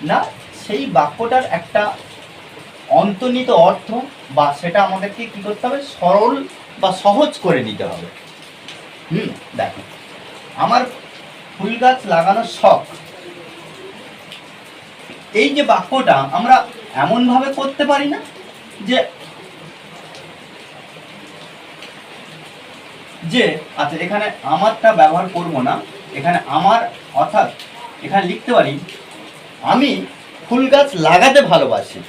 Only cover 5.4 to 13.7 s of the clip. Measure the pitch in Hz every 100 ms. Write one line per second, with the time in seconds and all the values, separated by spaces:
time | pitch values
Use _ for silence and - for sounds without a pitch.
5.4 | 196 208 247 277 285 - 180 196 226 277
6.4 | 277 - - - 190 185 202 202 294 -
7.4 | 185 143 110 101 87 87 85 - - -
8.4 | - - - - - - - 160 - -
9.4 | - 117 104 - - - - - - -
10.4 | - - 160 247 254 - - - - -
11.4 | - - 202 233 254 247 202 165 170 196
12.4 | - - 202 170 - - - - - -
13.4 | - 349 339